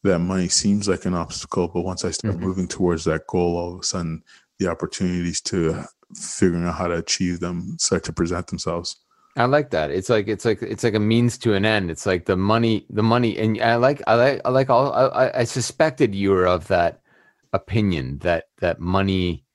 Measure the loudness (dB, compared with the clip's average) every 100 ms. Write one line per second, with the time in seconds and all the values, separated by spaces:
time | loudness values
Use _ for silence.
0 | 2 2 2 0 0 0 2 2 0 -2
1 | -2 -4 -4 -10 -6 -4 -2 -2 -4 -4
2 | -6 -4 -4 -4 -4 -4 -6 0 0 0
3 | 0 -2 -2 0 0 0 -6 -6 -6 -6
4 | -6 -8 _ -20 _ _ -4 -2 -6 -4
5 | -2 -2 -4 -4 -4 -2 0 -2 -8 _
6 | _ -16 -12 0 2 2 -2 -2 -4 -4
7 | -4 -2 -2 -2 -6 -6 -8 -6 -2 -2
8 | -2 -4 -2 -2 -6 -8 -6 -6 -8 -14
9 | _ _ _ 0 2 2 2 -2 0 -2
10 | 0 0 0 -2 0 -2 -4 -2 0 0
11 | 2 4 2 0 0 2 2 2 0 -4
12 | 0 0 2 2 2 2 2 0 -2 0
13 | 2 4 2 0 -2 2 2 4 2 2
14 | 2 4 4 2 0 2 4 2 2 2
15 | 2 2 0 0 -2 -2 -6 0 0 2
16 | 0 2 2 4 4 2 2 2 2 -2
17 | _ _ _ _ _ -6 -2 0 0 0
18 | -4 -4 0 0 -4 _ -2 -2 0 0
19 | 2 0 0 -4 _